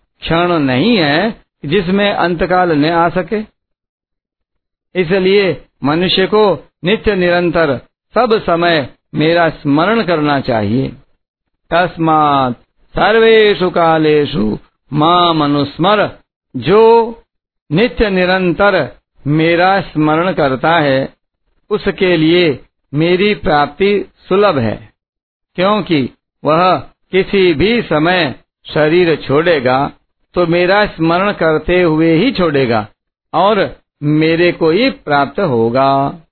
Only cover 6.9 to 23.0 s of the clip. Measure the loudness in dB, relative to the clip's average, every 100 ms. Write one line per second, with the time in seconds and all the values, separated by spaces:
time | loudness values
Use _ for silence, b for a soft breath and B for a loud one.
6.9 | -2 0 0 0 0 0 0 0 -2 -8
7.9 | _ _ -2 0 0 0 0 0 0 -4
8.9 | -10 _ -2 0 2 0 -2 -2 0 2
9.9 | 0 -2 -2 0 -2 -2 -2 -2 -2 -4
10.9 | -8 _ _ _ _ _ _ -4 -2 -2
11.9 | -2 0 2 2 2 0 -4 _ _ _
12.9 | -2 0 4 4 4 4 2 0 0 0
13.9 | 2 2 2 0 -2 -4 -6 -12 _ -8
14.9 | -2 0 2 2 0 0 -2 -2 -2 0
15.9 | 0 -2 -6 _ _ _ -8 0 4 4
16.9 | 4 0 -6 _ _ _ _ -4 0 0
17.9 | 0 -2 0 0 0 0 0 2 2 -2
18.9 | -8 _ _ -4 0 2 2 2 0 -2
19.9 | -2 0 0 -2 -2 -2 -2 0 0 2
20.9 | 0 -4 -10 _ _ _ _ -6 -6 -4
21.9 | -2 0 2 2 2 2 -2 -8 _ _
22.9 | -2